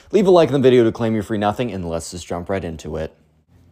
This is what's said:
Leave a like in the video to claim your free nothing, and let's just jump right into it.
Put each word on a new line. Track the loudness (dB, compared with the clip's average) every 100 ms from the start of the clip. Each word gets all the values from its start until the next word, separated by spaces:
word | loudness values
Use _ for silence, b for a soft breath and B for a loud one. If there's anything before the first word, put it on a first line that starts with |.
| b
Leave | 0 4
a |
like | 4 4
in |
the | 4
video | 4 6
to | 4
claim | 0 -2
your | -2
free | -4 -2
nothing, | -2 -2 -6
and | -6 -6
let's | -8 -8
just | -14 -10
jump | -10 -6
right | -6
into | -6 -12 -10 -8
it. | -10 -12 _ _ _ _ _